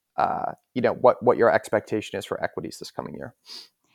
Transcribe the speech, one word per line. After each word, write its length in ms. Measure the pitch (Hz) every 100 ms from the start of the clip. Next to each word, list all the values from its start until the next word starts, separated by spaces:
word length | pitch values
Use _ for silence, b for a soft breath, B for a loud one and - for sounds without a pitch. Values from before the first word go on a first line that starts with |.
| _ -
uh, 360 | - - - - _
you 80 | 127
know, 120 | 117
what, 280 | - 123 -
what 160 | 120 -
your 140 | 113
expectation 680 | 95 - 107 - 107 - 98
is 80 | -
for 180 | -
equities 360 | 87 - 85 -
this 100 | -
coming 240 | - -
year? 220 | - - - - B B _ _